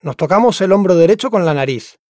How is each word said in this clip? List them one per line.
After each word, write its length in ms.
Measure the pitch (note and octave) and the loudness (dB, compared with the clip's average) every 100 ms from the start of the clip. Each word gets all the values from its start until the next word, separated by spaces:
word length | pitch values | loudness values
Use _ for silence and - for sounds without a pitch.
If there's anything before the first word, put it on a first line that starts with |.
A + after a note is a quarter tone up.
Nos 140 | D#3+ C3 | -12 -8
tocamos 460 | D#3+ F#3+ A#3+ - | -2 0 0 0
el 100 | F#3+ | 0
hombro 240 | G3 F#3+ F3 | 2 2 2
derecho 340 | E3 G#3+ C4 | 4 2 0
con 140 | A3 E3+ | -2 -2
la 80 | |
nariz. 460 | D3 C3+ B2 - _ _ | -2 -4 -6 -12 _ _